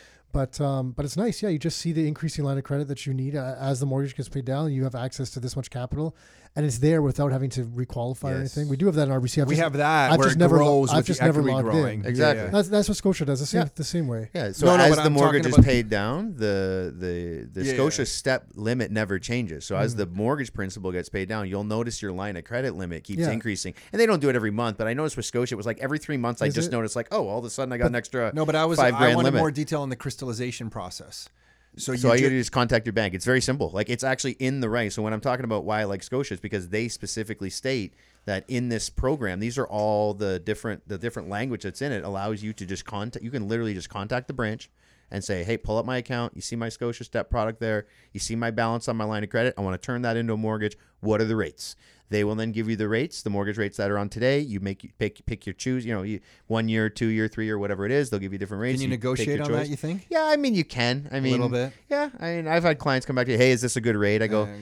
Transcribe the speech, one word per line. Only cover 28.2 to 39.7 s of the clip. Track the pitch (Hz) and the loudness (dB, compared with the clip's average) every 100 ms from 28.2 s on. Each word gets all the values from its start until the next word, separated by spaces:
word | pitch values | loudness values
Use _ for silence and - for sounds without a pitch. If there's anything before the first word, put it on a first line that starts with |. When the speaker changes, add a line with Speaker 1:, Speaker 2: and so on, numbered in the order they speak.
| 113 | -2
Speaker 3:
No, | 151 | 0
but | 156 156 | 0 2
I | 160 | 2
was, | 156 | 4
Speaker 2:
five | 123 | 4
Speaker 3:
I | 120 | 6
Speaker 2:
grand | 127 120 | 4 6
Speaker 3:
wanted | 131 | 4
Speaker 2:
limit." | 131 | 4
Speaker 3:
more | 156 | 2
detail | 143 147 156 | 0 -4 -4
on | 139 | -4
the | 127 | -6
crystallization | 139 - 131 117 127 - 113 | -8 -8 -8 -6 -6 -6 -8
process. | 107 90 - - - - _ _ _ _ - | -8 -10 -12 -14 -16 -18 _ _ _ _ -10
So | - | -4
Speaker 2:
So | 123 120 | 2 6
Speaker 3:
you | |
Speaker 2:
all | 123 | 6
you | |
Speaker 3:
ju- | |
Speaker 2:
gotta | 135 | 6
do | 131 | 2
is | 117 | 0
contact | 127 120 120 113 | 2 4 2 2
your | |
bank. | 104 101 | 0 0
It's | 90 | 0
very | 120 127 | 2 2
simple. | 131 135 82 | 2 -2 -2
Like, | 92 107 | -2 -2
it's | 120 | -2
actually | 131 131 135 | -2 -2 -4
in | 113 131 139 | -2 -2 -2
the | 113 | -2
writing. | 120 107 | -2 -2
So | 110 | -2
when | 107 | -4
I'm | 110 | -2
talking | 135 123 | -2 -2
about | 123 107 | -2 -2
why | 85 107 | -2 -2
I | |
like | 104 98 | -2 -4
Scotia, | - 127 139 | -4 -4 -4
it's | 98 | -6
because | 101 101 87 | -6 -6 -4
they | 107 120 | -4 -4
specifically | - 101 113 107 104 98 | -6 -8 -8 -8 -8 -10
state | - 131 131 95 _ _ _ | -8 -4 -4 -6 _ _ _
that | - 98 - | -6 -6 -4
in | 123 123 | -4 -2
this | 110 - | -4 -6
program, | - 131 151 104 92 | -4 -2 -2 -4 -4
these | 117 127 | -4 -4
are | |
all | - | -4